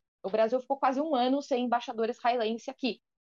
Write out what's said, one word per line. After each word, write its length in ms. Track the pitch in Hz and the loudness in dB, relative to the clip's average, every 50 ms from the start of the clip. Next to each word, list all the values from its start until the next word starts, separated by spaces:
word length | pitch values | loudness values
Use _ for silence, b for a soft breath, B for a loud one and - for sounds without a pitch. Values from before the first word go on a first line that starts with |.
| _ _ _ _ - | _ _ _ _ -6
O 60 | 190 | -2
Brasil 300 | 202 214 220 220 247 254 | 0 2 2 2 2 0
ficou 160 | 254 - 277 277 | -2 -2 -2 0
quase 240 | 285 277 262 269 | 0 0 2 0
um 120 | 302 330 294 | 0 0 2
ano 280 | 240 247 254 269 285 | 2 2 2 2 0
sem 240 | 269 - 277 247 247 | 0 0 -2 0 0
embaixador 440 | 240 233 240 - 269 240 220 226 220 | 0 0 0 -2 -4 -4 -2 -2 -2
israelense 600 | 240 - - 240 247 247 220 220 226 226 - 277 | -2 -2 0 0 0 0 0 -2 -2 -4 -6 -10
aqui, 300 | - - 269 233 190 - _ _ _ _ | -8 -4 -4 -4 -4 -4 _ _ _ _